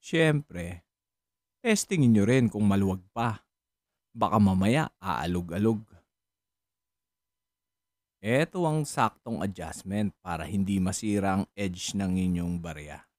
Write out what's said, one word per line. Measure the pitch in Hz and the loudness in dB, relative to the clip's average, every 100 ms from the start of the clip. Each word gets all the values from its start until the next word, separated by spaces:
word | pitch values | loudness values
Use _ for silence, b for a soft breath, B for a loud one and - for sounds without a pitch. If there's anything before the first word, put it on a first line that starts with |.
Siyempre, | - 165 160 151 - 87 85 90 _ _ _ _ _ _ _ _ | -2 2 4 2 -2 -10 -10 -12 _ _ _ _ _ _ _ _
testingin | 240 208 - 190 131 | 0 0 0 2 6
nyo | 110 101 | 6 6
rin | 131 120 | 4 2
kung | 104 104 | 2 2
maluwag | 98 98 92 90 | 4 2 -2 -6
pa. | - 117 110 _ _ _ _ _ _ _ | -4 -4 -4 _ _ _ _ _ _ _
Baka | 120 107 110 | -4 0 4
mamaya | 101 92 95 131 156 _ | 4 4 2 2 0 _
aalog-alog. | 95 71 78 90 87 85 107 110 110 90 _ _ _ _ _ _ _ _ _ _ _ _ _ _ _ _ _ _ _ _ _ _ | -6 -4 -2 -2 -4 0 0 0 -4 -20 _ _ _ _ _ _ _ _ _ _ _ _ _ _ _ _ _ _ _ _ _ _
Eto | 101 123 165 185 170 | -2 0 -2 -2 -2
ang | 156 147 | -2 -4
saktong | - 110 - - 110 | -2 -2 -2 -10 -6
adjustment | 95 90 80 - 95 101 104 - | -6 -6 -12 -12 -6 -2 -2 -6
para | 92 82 78 | -8 -8 -4
hindi | 98 95 98 | -4 0 0
masira | 92 90 110 104 98 95 | 0 -2 -2 -2 0 -2
ang | - - | -4 -6
edge | 101 90 - 101 | -6 -6 -6 -4
ng | 95 92 | -2 0
inyong | 92 87 87 87 | 0 -2 -2 -6
barya. | 85 76 73 76 _ | -8 -12 -14 -16 _